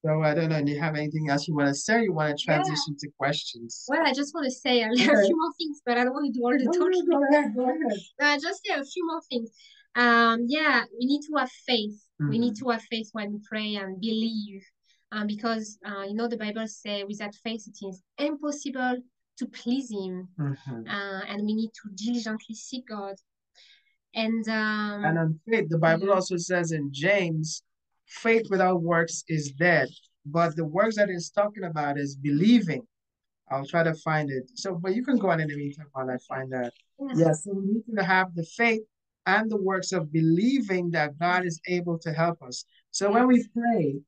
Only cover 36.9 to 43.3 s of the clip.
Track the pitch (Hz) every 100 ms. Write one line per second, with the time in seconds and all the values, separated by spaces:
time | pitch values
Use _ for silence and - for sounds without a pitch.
36.9 | - 277 160 160 160 202 196 196 220 233
37.9 | 214 180 185 185 170 165 - 233 220 220
38.9 | _ _ _ - 202 220 214 190 185 175
39.9 | 185 151 160 160 170 233 269 202 180 175
40.9 | 165 151 147 175 180 180 160 - 180 170
41.9 | 165 165 151 170 196 127 123 - _ _
42.9 | - 202 214 254